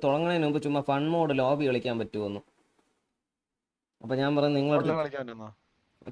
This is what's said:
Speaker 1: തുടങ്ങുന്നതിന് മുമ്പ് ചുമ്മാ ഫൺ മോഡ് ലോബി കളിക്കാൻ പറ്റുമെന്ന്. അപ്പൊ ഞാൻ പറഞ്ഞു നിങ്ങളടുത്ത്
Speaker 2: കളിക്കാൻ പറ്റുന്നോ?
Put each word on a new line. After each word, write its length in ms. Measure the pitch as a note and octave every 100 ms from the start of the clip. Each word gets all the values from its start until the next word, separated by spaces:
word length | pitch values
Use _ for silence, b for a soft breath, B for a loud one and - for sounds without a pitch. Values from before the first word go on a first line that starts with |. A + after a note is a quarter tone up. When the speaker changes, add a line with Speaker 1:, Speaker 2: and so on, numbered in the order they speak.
Speaker 1:
തുടങ്ങുന്നതിന് 400 | D3 C#3+ E3+ F3
മുമ്പ് 180 | D3+ D3
ചുമ്മാ 180 | D3 C#3+
ഫൺ 280 | C#3 C#3 D3+
മോഡ് 300 | E3+ D#3+ C3+
ലോബി 300 | B2+ D3 C#3+
കളിക്കാൻ 300 | B2 B2+ A#2
പറ്റുമെന്ന്. 420 | G#2+ G#2+ G#2 G2+ - _ _ _ _ _ _ _ _ _ _ _ _ _ _ _
അപ്പൊ 140 | A#2 C3
ഞാൻ 200 | C#3 D3
പറഞ്ഞു 180 | D3
നിങ്ങളടുത്ത് 400 | C#3+ C#3+ D3 D#3+
Speaker 2:
കളിക്കാൻ 320 | D#3+ D3 C#3 B2
പറ്റുന്നോ? 300 | A2+ G#2+ G#2+ _ _ _ _ -